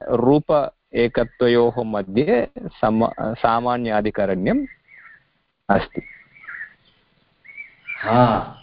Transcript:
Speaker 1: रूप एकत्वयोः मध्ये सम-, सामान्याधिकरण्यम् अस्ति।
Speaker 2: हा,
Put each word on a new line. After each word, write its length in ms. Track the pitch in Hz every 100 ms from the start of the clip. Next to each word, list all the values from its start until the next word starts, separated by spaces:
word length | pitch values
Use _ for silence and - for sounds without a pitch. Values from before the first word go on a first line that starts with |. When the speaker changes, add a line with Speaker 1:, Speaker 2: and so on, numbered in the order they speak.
Speaker 1:
रूप 720 | - 120 120 151 - 151 131 - _
एकत्वयोः 880 | - 117 127 113 - 123 120 120 120
मध्ये 680 | 113 104 98 101 151 240 - -
सम-, 520 | - - 110 110 113 -
सामान्याधिकरण्यम् 1500 | 113 113 117 117 123 123 117 107 104 104 98 95 107 254 269 - _ - - - _ _ _ _ -
अस्ति। 320 | 98 - - - - _ _ - - - _ _ _ _ _ _ _ - - - _ - -
Speaker 2:
हा, 360 | - 120 120 101 - -